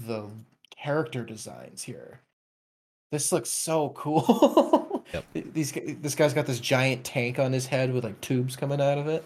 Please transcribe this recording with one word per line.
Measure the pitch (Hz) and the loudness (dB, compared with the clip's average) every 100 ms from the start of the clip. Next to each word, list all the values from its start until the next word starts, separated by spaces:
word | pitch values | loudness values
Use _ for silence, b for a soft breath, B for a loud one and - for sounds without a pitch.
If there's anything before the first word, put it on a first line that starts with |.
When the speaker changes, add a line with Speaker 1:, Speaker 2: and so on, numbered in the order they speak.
| 113 | -6
Speaker 1:
the | 113 104 110 113 _ _ - | -6 -6 -14 -20 _ _ -12
character | 143 147 156 127 | -4 -2 -2 -4
designs | 113 110 - 64 64 - | -8 -10 -14 -16 -18 -16
here. | - 80 60 - _ _ _ _ _ _ _ _ - | -14 -14 -16 -20 _ _ _ _ _ _ _ _ -8
This | 151 - | -4 0
looks | 175 - | 0 0
so | - - 160 147 | -6 0 0 0
cool. | - 151 151 147 226 - - - 302 - - | -2 0 2 4 6 8 6 6 4 2 -8
<laughs> | - | -8
Speaker 2:
Yep. | 170 - - - | -10 -8 -8 -6
Speaker 1:
These, | - 143 160 - 143 | -2 -2 -2 -8 -6
this | 147 - | -4 2
guy's | 151 | 4
got | 135 143 | 4 -2
this | 120 | -2
giant | - 131 131 127 | 2 2 2 0
tank | - 139 120 127 | -4 -2 -2 0
on | 131 | 0
his | 131 127 | 0 0
head | 131 131 | 0 0
with, | 127 | 0
like, | 113 98 | -2 -6
tubes | - 131 127 - | -2 0 0 -2
coming | 139 139 | -4 0
out | 139 143 | 2 2
of | 147 | 0
it. | 160 | -4